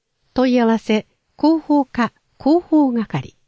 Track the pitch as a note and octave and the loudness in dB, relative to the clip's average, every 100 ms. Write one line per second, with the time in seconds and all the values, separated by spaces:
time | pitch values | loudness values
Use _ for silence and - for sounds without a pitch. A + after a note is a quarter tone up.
0 | _ _ _ - B3+ B3 A3+ A3+ - G#3+ | _ _ _ -2 0 2 0 0 -2 -4
1 | - _ _ - D4 D#4+ - D4 C4+ - | -4 _ _ -4 0 0 0 -2 -2 -4
2 | A#3 - _ _ C4+ E4 - D#4 C#4 A#3 | -6 -8 _ _ 0 0 2 0 0 -2
3 | G#3 D3+ B2+ - | -6 -8 -10 -18